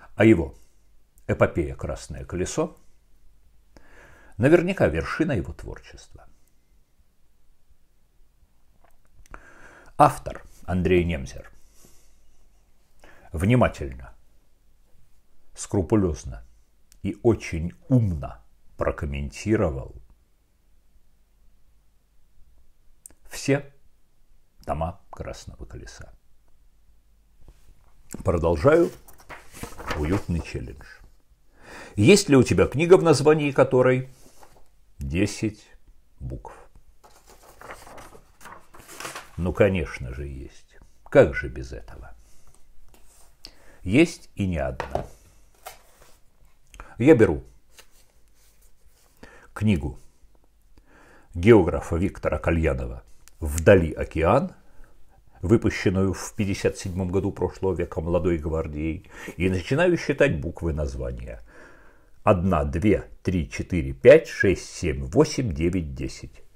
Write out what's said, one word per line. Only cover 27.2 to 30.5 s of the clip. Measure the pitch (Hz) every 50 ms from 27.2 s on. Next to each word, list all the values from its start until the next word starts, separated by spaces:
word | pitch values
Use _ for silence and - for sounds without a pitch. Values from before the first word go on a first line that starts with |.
| _ _ _ - - - - - - - - - - - - - - - - - -
Продолжаю | - 87 85 80 82 85 82 82 135 156 170 170 185 - - - - - - - - - - - - - - - - - - - - - 78
уютный | 73 78 92 101 - - 87 82
челлендж. | 76 -